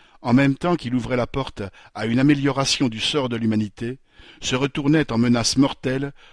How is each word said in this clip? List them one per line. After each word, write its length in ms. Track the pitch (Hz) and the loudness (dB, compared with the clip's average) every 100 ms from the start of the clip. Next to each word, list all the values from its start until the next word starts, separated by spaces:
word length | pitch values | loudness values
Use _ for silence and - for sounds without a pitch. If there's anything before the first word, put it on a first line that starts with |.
| _ _ | _ _
en 100 | 123 | 2
même 220 | 127 139 | 4 4
temps 220 | 135 180 175 | 2 0 -2
qu'il 180 | 117 | -2
ouvrait 220 | 123 117 127 | -4 -2 -2
la 100 | 117 | -2
porte 360 | 139 131 - 98 - - | -4 -6 -8 -10 -12 -16
à 120 | - 113 | -8 -2
une 140 | 120 | 2
amélioration 680 | 143 143 139 135 135 - 131 | 4 4 2 0 -2 0 -2
du 120 | 110 | -2
sort 280 | - 151 127 | -4 -2 -2
de 80 | 117 | -2
l'humanité, 640 | 113 107 104 - 117 131 _ - - - | 0 0 -2 -6 -10 -10 _ -20 -20 -12
se 140 | - | -4
retournait 560 | 127 139 156 139 156 143 | -2 -2 -2 2 2 2
en 80 | 117 | 0
menace 380 | 120 120 113 131 | 2 2 2 2
mortelle, 560 | 139 - 131 135 139 - - | 2 0 -4 -4 -6 -10 -20